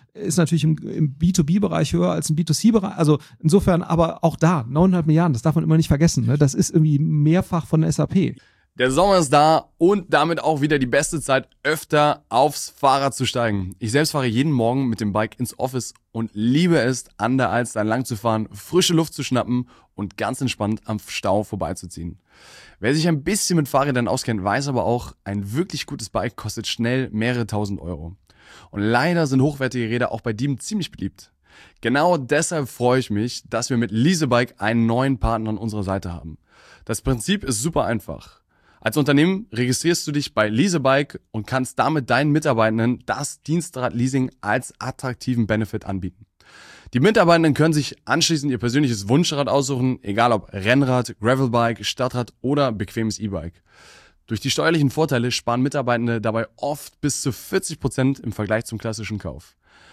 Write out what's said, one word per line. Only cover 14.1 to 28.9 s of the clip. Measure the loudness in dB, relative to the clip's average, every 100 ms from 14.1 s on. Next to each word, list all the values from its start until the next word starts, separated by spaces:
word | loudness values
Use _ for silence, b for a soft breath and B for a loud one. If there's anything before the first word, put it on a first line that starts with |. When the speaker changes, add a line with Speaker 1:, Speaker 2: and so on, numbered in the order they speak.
Speaker 2:
fahre | 0 -2
jeden | 0 0
Morgen | 2 2 0 -2
mit | -2
dem | -2
Bike | -2 -2 -4
ins | -8 -6
Office | -6 -6 -8 -14 _
und | -8 -8
liebe | -2 0 2 4 4
es, | 2 -2 -8 -4
an | -2 0
der | 0
Alster | 0 -2 -2
lang | -2 -2
zu | -4 -4
fahren, | -2 -2 -4
frische | -12 -4 0 2 2
Luft | 0
zu | -4
schnappen | -2 -2 0 -2 -4 b b
und | -10 -10 -6
ganz | -6 -2
entspannt | -4 -2 -4 -4 -6
am | -8 -8
Stau | -6 -2 -2
vorbeizuziehen. | -2 -6 -6 -8 -12 -12 -12 -12 _ B B B B B
Wer | -2 0
sich | 2
ein | 0
bisschen | -2 -2 0 0
mit | 2
Fahrrädern | 0 0 0 0
auskennt, | -2 -2 -2
weiß | 0 -2 -2
aber | -2 0
auch, | -2 -4 -14
ein | -8 -6 -4
wirklich | -4 -4 -6 -10
gutes | -12 -8
Bike | -6 -6 -8
kostet | -10 -8 -8
schnell | -4 -2 -2 -2
mehrere | -2 -2 -2 -2
tausend | -4 -4 -6
Euro. | -8 -10 -10 -16 _ B B B B
Und | -2
leider | 0